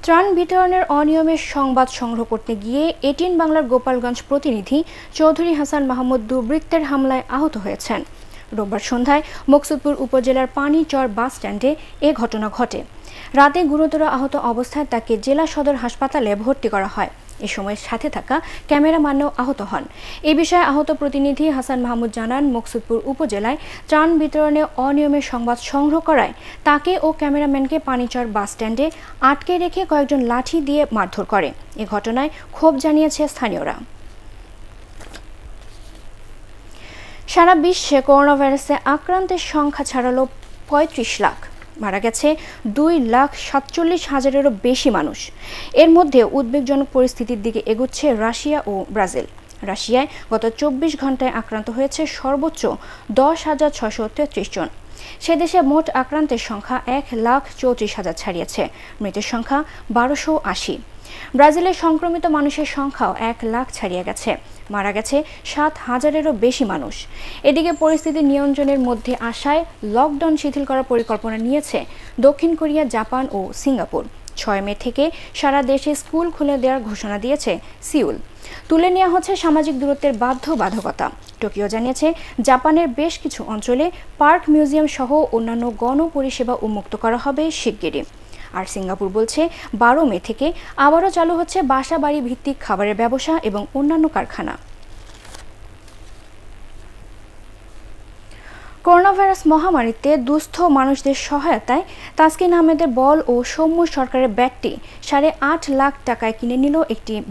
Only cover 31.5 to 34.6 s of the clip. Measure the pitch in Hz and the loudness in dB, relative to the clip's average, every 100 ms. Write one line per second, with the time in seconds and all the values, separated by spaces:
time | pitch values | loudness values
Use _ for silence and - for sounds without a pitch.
31.5 | - - - 214 208 226 240 302 - - | -6 -16 -10 -4 -4 -2 -2 -2 -6 -16
32.5 | - 320 277 311 302 311 - 302 - 226 | 2 4 4 2 4 2 0 -4 -2 -4
33.5 | 170 151 - - - - - - - - | -4 -6 -8 -12 -16 -16 -16 -18 -18 -20
34.5 | - | -18